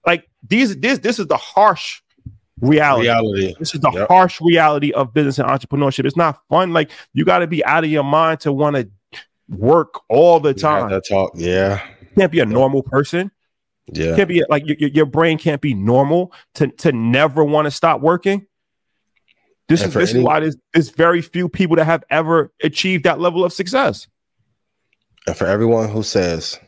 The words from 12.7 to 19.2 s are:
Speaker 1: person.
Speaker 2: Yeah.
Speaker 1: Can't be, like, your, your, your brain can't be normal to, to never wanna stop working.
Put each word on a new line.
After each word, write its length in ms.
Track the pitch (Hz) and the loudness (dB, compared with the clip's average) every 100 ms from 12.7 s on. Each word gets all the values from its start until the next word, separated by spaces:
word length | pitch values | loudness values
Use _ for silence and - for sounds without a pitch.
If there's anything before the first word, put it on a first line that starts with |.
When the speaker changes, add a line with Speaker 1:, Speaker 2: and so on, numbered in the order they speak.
| 139 | 0
Speaker 1:
person. 480 | - 135 143 170 196 _ _ _ _ _ - | -2 -4 -2 -4 -6 _ _ _ _ _ -14
Speaker 2:
Yeah. 220 | 78 80 82 | -6 -2 0
Speaker 1:
Can't 120 | 190 | 0
be, 160 | 175 - | 0 0
like, 160 | 147 151 | -2 -2
your, 80 | 147 | -4
your, 100 | 147 | 0
your 160 | 143 151 | 0 0
brain 320 | 156 165 160 | 0 0 0
can't 240 | 170 143 | -2 -2
be 120 | 147 | -4
normal 600 | 104 101 127 139 170 180 - _ - | -2 2 2 2 0 -2 -12 _ -4
to, 120 | 143 | -4
to 240 | - 170 | 0 -2
never 520 | 123 113 127 151 143 | 0 0 2 2 2
wanna 280 | 151 151 151 | 0 2 -2
stop 300 | 143 165 151 | 0 0 2
working. 460 | 160 175 196 196 196 _ _ _ _ _ _ _ | 0 0 -2 -4 _ _ _ _ _ _ _ _